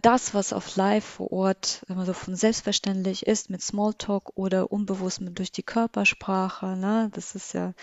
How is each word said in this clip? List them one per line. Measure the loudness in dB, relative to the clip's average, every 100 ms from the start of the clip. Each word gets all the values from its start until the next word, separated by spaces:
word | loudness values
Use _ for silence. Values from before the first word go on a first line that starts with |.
das, | 6 6 4
was | 0 0
auf | -4 -2 2
Live | 4 4
vor | 0 -8 -4
Ort, | 2 2 2 -2 -6 -6
wenn | -4
man | -2
so |
von | -4 -6 2
selbstverständlich | 2 2 0 0 0 0 0 0 2
ist, | 2 0
mit | -6
Smalltalk | -4 0 0 0 -2 -2 -2 -4
oder | 0 2 2
unbewusst | 0 -2 -2 -2 -4
mit, | -6 -6
durch | -6
die | -6
Körpersprache, | -2 0 0 0 0 -2 -2 0 -2 -4 -6 -2
ne, | 0 0 0
das | -4 -10 -12
ist | -8
ja, | -4 -4 -8